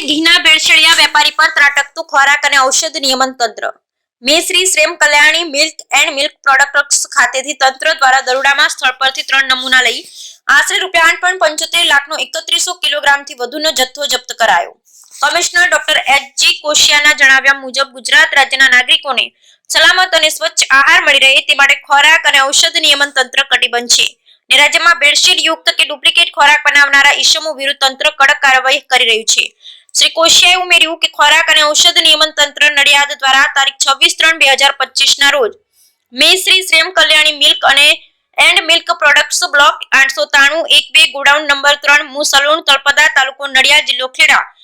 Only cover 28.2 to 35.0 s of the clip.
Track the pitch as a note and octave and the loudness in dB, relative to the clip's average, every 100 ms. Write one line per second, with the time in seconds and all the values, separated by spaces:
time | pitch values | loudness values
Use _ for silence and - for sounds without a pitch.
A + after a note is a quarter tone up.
28.2 | C4+ C#4+ C#4 C4 B3+ C#4+ - B3+ A#3+ A3+ | 0 2 2 2 2 -2 -2 -2 0 -2
29.2 | A3 - - _ - - _ - D4 D#4+ | -2 -4 -4 _ -20 -20 _ -2 -2 0
30.2 | E4 - F4+ F#4 F4+ E4+ D#4+ D#4+ D#4+ - | 2 4 4 2 0 0 0 -4 -6 0
31.2 | D4 D#4 D#4+ D#4 D4+ D4+ F4 E4+ E4 D4+ | 2 2 2 2 2 2 0 2 2 2
32.2 | D#4 D4+ C#4+ C#4 D4 D4 C#4 C#4+ C#4+ D4 | 0 -2 -4 0 2 2 2 2 0 0
33.2 | C4+ C4+ C#4+ C#4 C4+ - - C4+ E4 - | 0 2 2 0 -2 -2 -2 0 -2 0
34.2 | D#4+ E4 C#4+ C4 C#4 C#4 B3+ - | 0 2 2 2 0 0 -6 -2